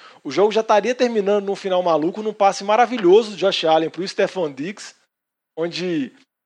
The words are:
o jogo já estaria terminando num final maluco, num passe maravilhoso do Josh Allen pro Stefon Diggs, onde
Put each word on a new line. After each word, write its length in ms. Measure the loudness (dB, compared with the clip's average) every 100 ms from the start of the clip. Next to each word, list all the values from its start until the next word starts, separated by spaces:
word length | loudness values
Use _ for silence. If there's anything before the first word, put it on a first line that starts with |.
| -20 -16
o 80 | -6
jogo 200 | 0 2
já 100 | 2
estaria 320 | 2 2 2
terminando 520 | 0 0 0 0 0 -2
num 100 | -6
final 260 | -2 -2
maluco, 400 | 2 0 0 -4
num 120 | -8
passe 300 | 0 0 0
maravilhoso 680 | 0 2 2 2 6 6 4
do 60 | -2
Josh 260 | -2 0
Allen 260 | 2 2 0
pro 180 | -6 -8
Stefon 440 | -2 -2 -2 -6
Diggs, 420 | -6 -10 -10 -18 _ _ _ _ _ _ -6
onde 540 | -6 -4 -4 -4 -4 _ _ _